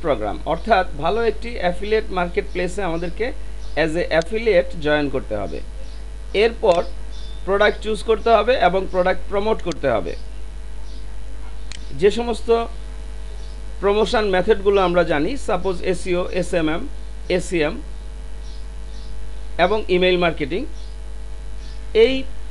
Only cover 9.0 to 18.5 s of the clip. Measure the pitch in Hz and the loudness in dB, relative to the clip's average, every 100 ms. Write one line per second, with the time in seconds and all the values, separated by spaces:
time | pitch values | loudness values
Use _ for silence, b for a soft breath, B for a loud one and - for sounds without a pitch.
9 | 180 190 - 202 214 220 180 151 139 113 | 2 2 0 0 0 0 -2 0 0 0
10 | 82 - - - - - - - - - | 0 -6 -8 -6 -8 -8 -8 -6 -4 -4
11 | - - - - - - - - - 135 | -4 -4 -4 -4 -4 -4 -4 -6 -6 2
12 | 190 220 240 226 - 233 233 - - - | 2 4 0 -2 2 2 2 -6 -10 -10
13 | - - - - - - - - 190 208 | -10 -8 -8 -8 -10 -8 -8 -2 2 4
14 | 214 233 208 180 185 208 202 196 185 175 | 4 2 2 2 4 4 4 4 6 4
15 | 165 151 160 269 - 185 185 180 - 175 | 4 2 0 0 -2 0 0 -2 0 -2
16 | 185 175 180 180 175 180 156 160 - - | 0 0 0 -2 0 2 2 0 -4 -8
17 | - - - 180 - 175 151 226 - - | -10 -10 -2 0 0 0 0 0 -8 -10
18 | - - - - - | -10 -10 -8 -8 -8